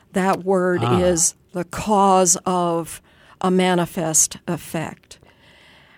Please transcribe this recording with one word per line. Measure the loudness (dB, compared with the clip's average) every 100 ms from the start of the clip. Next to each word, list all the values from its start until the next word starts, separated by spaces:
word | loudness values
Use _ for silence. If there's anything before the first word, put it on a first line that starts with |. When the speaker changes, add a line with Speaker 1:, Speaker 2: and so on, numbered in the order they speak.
| _
Speaker 1:
That | -2 0 -2
word | 0 0 2 0
Speaker 2:
Ah. | 2 2
Speaker 1:
is | 2 2 0 -4 _
the | -10
cause | -8 -8 0 2 4 4 4 0 -2
of | -2 0 -2 -6 -14 _ _ _ -6
a | 0
manifest | 2 2 2 -2 -4 -2 0 -2 -4 -8
effect. | -8 -8 -10 -10 -14 _ -20 _ _ _ _ _ _ _